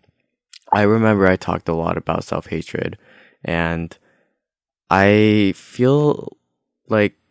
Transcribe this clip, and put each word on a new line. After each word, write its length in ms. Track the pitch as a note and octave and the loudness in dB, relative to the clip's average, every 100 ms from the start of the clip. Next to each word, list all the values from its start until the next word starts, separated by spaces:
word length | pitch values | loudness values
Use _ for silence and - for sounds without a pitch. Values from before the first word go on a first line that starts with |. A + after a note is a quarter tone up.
| _ _ _ _ _ - - | _ _ _ _ _ -14 -2
I 120 | G2+ | 0
remember 440 | G#2 A2+ A2 G2+ F#2+ | 2 2 2 2 2
I 80 | F#2 | 0
talked 340 | - F2 - | -2 -6 -4
a 40 | |
lot 240 | E2 E2 E2+ | -4 -4 -6
about 260 | - E2+ | -4 -6
self-hatred, 760 | - E2+ - E2 - - - - _ _ _ _ | -4 -8 -6 -10 -8 -8 -8 -10 _ _ _ _
and 540 | - E2 E2 E2+ E2 - _ _ _ _ _ _ _ _ - | -6 -4 -4 -4 -8 -14 _ _ _ _ _ _ _ _ -2
I 640 | F#2 G2 G#2+ G#2+ G#2+ G2 - | 2 4 4 4 4 0 -2
feel 840 | - - B2+ D3 D3 - - - _ _ _ _ - | -10 -2 0 2 0 -2 -8 -18 _ _ _ _ -4
like 280 | G#2+ G2+ _ _ | 0 0 _ _